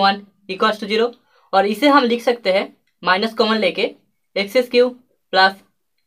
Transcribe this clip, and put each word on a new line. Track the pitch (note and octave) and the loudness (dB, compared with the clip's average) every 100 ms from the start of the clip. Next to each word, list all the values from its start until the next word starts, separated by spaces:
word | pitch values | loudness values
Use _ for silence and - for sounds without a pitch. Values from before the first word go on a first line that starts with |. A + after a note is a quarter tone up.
one | G3 G3+ - _ - | 0 -2 -8 _ -14
equals | F3+ A3 G#3+ | -4 -4 -4
to | G3+ | -4
zero। | G#3+ A#3+ - _ _ _ | -2 -4 -6 _ _ _
और | F#3+ G3 | 0 0
इसे | G#3+ C#4+ | 0 2
हम | C#4+ | 4
लिख | B3 A#3 | 2 0
सकते | - A#3 G3 | -2 -2 -2
हैं | F#3+ - _ _ _ | -2 -4 _ _ _
माइनस | F3 F#3 A3 - | -2 -2 -2 -2
कॉमन | A3 A3 | -2 0
लेके | F#3+ F3+ G#3 - _ _ _ F#3+ | -2 -2 -6 -8 _ _ _ -8
एक्स | G3 B3+ B3 | -4 -2 0
क्यूब | B3 B3 B3+ _ _ _ | 2 2 -2 _ _ _
प्लस | F#3+ F#3+ G3 _ _ _ _ | 2 2 0 _ _ _ _